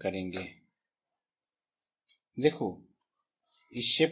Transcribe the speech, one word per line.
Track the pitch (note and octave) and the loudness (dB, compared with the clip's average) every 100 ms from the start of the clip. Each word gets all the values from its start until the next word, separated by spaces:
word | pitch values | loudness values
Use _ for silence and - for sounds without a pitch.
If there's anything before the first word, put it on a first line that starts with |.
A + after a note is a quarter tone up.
करेंगे। | G2 F#2+ F#2 F#2 F2 - _ _ _ _ _ _ _ _ _ _ _ _ _ _ _ _ _ A2+ | -6 -4 -6 -6 -10 -14 _ _ _ _ _ _ _ _ _ _ _ _ _ _ _ _ _ 0
देखो, | D3 - G#2 F2+ - _ _ _ _ _ _ _ _ | 2 2 -4 -8 -18 _ _ _ _ _ _ _ _
इससे | A#2+ - - D#3+ | -2 2 4 4